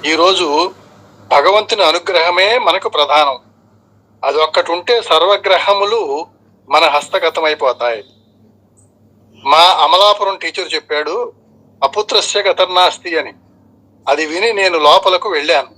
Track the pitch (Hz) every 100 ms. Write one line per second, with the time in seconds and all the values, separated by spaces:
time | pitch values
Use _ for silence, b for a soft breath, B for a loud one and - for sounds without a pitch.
0 | 151 160 180 190 170 147 180 - - -
1 | - _ - 139 156 208 208 220 170 170
2 | 175 180 165 180 190 240 180 180 170 151
3 | 143 147 147 131 _ _ _ _ _ _
4 | _ _ - 143 156 180 170 170 175 240
5 | - 156 180 202 196 180 - 202 202 226
6 | 208 208 165 _ _ _ _ 147 160 147
7 | - - 170 165 160 151 139 120 120 113
8 | 101 _ _ _ _ _ _ _ _ _
9 | _ _ _ - - 151 175 - - 190
10 | 202 202 196 190 - - 170 160 - 151
11 | 151 208 - - _ _ _ _ 135 208
12 | 214 208 - 202 196 170 185 185 180 -
13 | 180 160 131 - _ _ _ _ _ _
14 | - 143 156 170 220 208 190 170 147 180
15 | 190 180 214 160 147 156 127